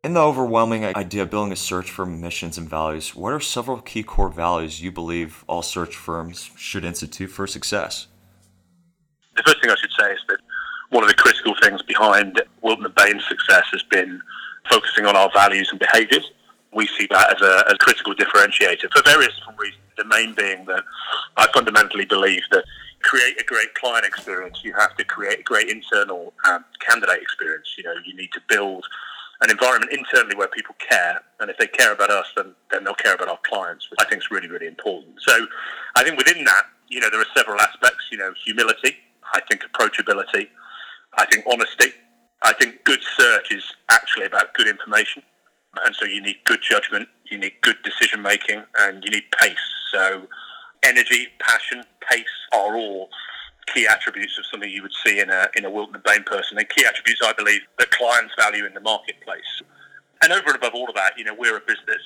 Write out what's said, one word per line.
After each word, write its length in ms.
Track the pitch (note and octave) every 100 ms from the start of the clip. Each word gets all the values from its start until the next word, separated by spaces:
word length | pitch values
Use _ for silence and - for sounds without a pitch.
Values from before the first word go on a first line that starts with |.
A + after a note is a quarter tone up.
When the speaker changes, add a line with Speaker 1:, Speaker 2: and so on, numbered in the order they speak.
Speaker 1:
In 100 | -
the 80 | F3
overwhelming 640 | D3+ C3 B2+ A2+ A2+ A2+ G#2+
i-, 80 | G2+
idea 280 | F2+ G2+
of 60 | F2+
building 220 | G#2 G#2
a 40 | F2+
search 340 | - F2+ F2+
for 140 | - F#2
missions 500 | E2 E2+ - E2+ D#2+
and 100 | E2
values, 480 | D#2 D#2+ D#2 - -
what 180 | F#2+
are 60 | D3
several 380 | - B2 A#2+ B2
key 200 | - A2+
core 280 | G#2+ - F#2+
values 520 | E2+ E2+ F2 D#2+ D#2
you 100 | F2
believe 520 | F2 E2 E2+ D#2+ D#2 -
all 160 | F2
search 320 | E2 F#2 E2 -
firms 560 | - E2+ E2 F2 - _
should 300 | - G2+ E2+
institute 460 | E2+ - - F#2+
for 140 | - G2
success? 640 | C#2+ - G#2 D#2+ - - _ _ _ _ _ _ _ _ _ _ _ _ -
Speaker 2:
The 80 |
first 180 | - D3
thing 100 | A#2+
I 40 | G2+
should 160 | - -
say 120 | G#2
is 80 | G2 -
that 80 | G2 _ - - - -
one 140 | B2
of 60 | G#2
the 60 | G#2
critical 400 | A2+ - A2+ G#2
things 200 | G#2+ G2+
behind 580 | - - G#2+ G2+ G2 G#2 - _
Wilton 240 | A2 A2 G#2+
and 80 |
Bain's 340 | - G2+ G2+ -
success 380 | - - F#2+ -
has 120 | F#2+
been 380 | - G2 F#2 F2+ - - - - -
focusing 380 | A#2 - - G#2
on 80 | G2
our 160 | F#2+
values 360 | G2+ G2+ G2 F#2+
and 80 | F#2+
behaviours. 520 | - A2+ A2 C#3 - _ _ _ _
We 140 | G#2+ G#2
see 220 | - G#2
that 260 | F#2+ G2+ F#2+
as 60 |
a, 220 | G2 F#2+ G#2+
as 80 |
a 40 | G2
critical 360 | - A#2 G#2
differentiator 800 | G2 G2 G2+ G2+ - G2 F2+ -
for 80 | - -
various 300 | D3+ B2 -
different 200 | - -
reasons, 240 | G2+ - _ -
the 80 | G#2+
main 300 | G#2+ A2+ G#2+
being 300 | G2+ F#2+ F#2+
that 180 | F#2+ - - - - - -
I 120 | G#2+
fundamentally 540 | - A#2 G#2+ G#2 G2+ G2
believe 360 | G2+ G2 F#2 -
that 120 | F#2+ - - - _
create 400 | - B2+ B2 C3
a 20 |
great 300 | A#2 A#2 A2+
client 320 | - B2+ A#2 G2+
experience, 540 | - - F#2 F#2 -
you 100 | A2 G2+
have 180 | G#2 -
to 60 |
create 360 | - - G2 A2
a 40 |
great 260 | - A2 G#2+
internal, 640 | A2 - G#2+ G2+ F2+ F2 _ -
um, 160 | - - - -
candidate 360 | A#2 - F2+
experience. 500 | - - - - - -
You 100 | E2+
know, 80 | E2+ F2
you 100 | F#2
need 160 | F#2+
to 80 | - -
build 380 | G#2+ G2+ F#2 - - - - - -
an 100 | -
environment 400 | A2 B2+ B2 A2
internally 420 | C#3+ B2+ B2+ A2
where 140 | G2+ G2
people 260 | - - -
care, 420 | - A2 F2 - _ _
and 80 | G#2
if 80 | -
they 100 | A2+
care 240 | - A#2
about 180 | G#2 G2+
us, 160 | G2+ F2 -
then, 180 | - _ _
then 140 | F#2+ G2
they'll 80 |
care 200 | G2 G#2+
about 140 | F#2 F#2
our 120 | -
clients, 480 | - G#2+ F2+ E2+ -
which 80 | -
I 60 | -
think 160 | G2+
is 100 | -
really, 160 | G2+ F2
really 180 | E2+ E2
important. 500 | D#2+ G#2+ F2+ E2 -
So 280 | - A#2 A2 - - - - B2
I 80 | C3+
think 120 | D3+
within 280 | C3+ E3 C#3
that, 220 | G2 - _ _
you 140 | B2
know, 80 | A2
there 100 | G#2+
are 60 | G#2+ C#3+
several 240 | A2+ G#2
aspects, 460 | G#2 - B2 - -
you 60 | A2
know, 160 | F#2+ F2+ -
humility, 500 | G#2+ A2+ A2 C3 - _ _ -
I 80 | - -
think 120 | -
approachability, 840 | - - A#2 - G2+ G2 F#2+ G2+ G#2 _ - - - - _ -
I 80 | B2+
think 200 | - C3+
honesty. 400 | A#2+ A2 - B2+ - _ _ _ _
I 100 | A2+
think 320 | G#2+ A#2 - -
good 160 | C3+ - -
search 360 | B2 G#2+ -
is 100 | G2 - - -
actually 360 | A2 - - F#2+
about 280 | - G2
good 160 | - A2
information, 520 | G2+ - G#2+ G#2 - _ _ _ _ _ - A#2
and 80 |
so 120 | - G#2+
you 160 | G2+
need 160 | G2 F#2+ -
good 160 | A2
judgment, 480 | - G#2+ - G#2 A#2+ _ -
you 80 | G#2
need 160 | G2 _
good 140 | - A2+
decision 380 | - - - G#2
making, 420 | G2+ G#2 - G#2 G#2 A2+
and 240 | G2+ F#2+
you 80 | G#2
need 120 | G#2+ - -
pace. 200 | G#2 F2 - - -
So 360 | G2+ F#2+ F#2+ F#2+ - - - - _
energy, 460 | C3 B2 A#2+ A#2+ B2 _
passion, 420 | - A2+ - B2 A#2+ _ -
pace 140 | A#2+ A2+ - -
are 240 | A2 G2+ A2+
all 320 | A2 G2 F#2 - - - - _ -
key 140 | B2+ A2
attributes 500 | A2 - G2+ G#2 -
of 80 | -
something 240 | A2 G2
you 140 | G2
would 100 | G2 -
see 160 | A2 G2+
in 120 | F#2+
a, 160 | F#2+ F#2+ A#2
in 100 | G2
a 60 |
Wilton 240 | G#2 G#2 -
and 80 |
Bain 180 | A2 G#2
person, 340 | G2+ G2+ F#2 G#2
and 100 | G#2+
key 160 | - B2
attributes 340 | - - A2+
I 100 | A#2
believe 280 | A2 G#2 G#2 - -
that 100 | B2
clients 420 | - A#2+ A#2+ A2 -
value 260 | G#2+ G#2
in 120 | G2+ F#2+
the 40 |
marketplace. 840 | G#2 G#2+ - - - F#2+ - - - _ - - _ _
And 100 | F3
over 140 | F#3 F#3
and 100 | C3+
above 200 | A#2+ A#2
all 120 | B2
of 60 |
that, 240 | G#2 F#2+ A#2+
you 60 |
know, 100 | G#2+
we're 240 | G#2+ A#2+ G#2+
a 40 |
business 260 | - G#2+ -
that 100 | A2